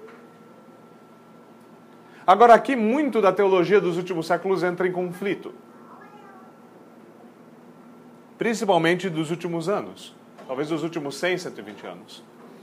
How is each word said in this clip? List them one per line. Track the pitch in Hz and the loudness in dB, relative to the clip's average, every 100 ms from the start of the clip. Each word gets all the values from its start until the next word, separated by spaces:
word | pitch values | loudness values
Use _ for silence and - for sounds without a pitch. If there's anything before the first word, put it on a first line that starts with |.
| - - - - - - - - - - - - - - - - - - - - - - - | -20 -20 -20 -20 -20 -20 -20 -20 -20 -20 -20 -20 -20 -20 -20 -20 -20 -20 -20 -20 -20 -2 2
Agora, | 196 233 | 8 10
aqui, | 220 240 262 | 8 6 0
muito | 214 269 285 220 | 0 0 0 2
da | 196 | 2
teologia | 190 196 185 165 208 | 2 2 2 4 2
dos | 180 170 | 2 -2
últimos | 180 165 160 | -4 -6 -2
séculos | 175 190 185 | -2 0 -2
entra | 180 175 185 | -2 -2 -4
em | |
conflito. | 180 180 170 196 165 - - - - - - - - - - - - - - - - - - - - - - - - - - - - - - | -4 -6 -6 -6 -6 -10 -18 -20 -20 -20 -20 -20 -20 -20 -20 -20 -20 -20 -20 -20 -20 -20 -20 -20 -20 -20 -20 -20 -20 -20 -20 -20 -20 -20 -6
Principalmente | 226 208 202 175 165 175 190 | -4 -2 2 2 2 0 -2
dos | 160 156 | -6 -6
últimos | 165 175 170 160 | -6 -6 -6 -4
anos. | 202 104 - - - - - - | -6 -6 -14 -20 -20 -20 -20 -10
Talvez | 131 151 | -8 -4
dos | 160 | -4
últimos | 160 165 143 135 | -6 -6 -8 -6
cem, | 175 180 | -4 -4
cento | 143 120 | -6 -12
e | |
vinte | 104 98 101 | -16 -14 -16
anos. | 90 - - - - - - | -16 -18 -20 -20 -20 -20 -20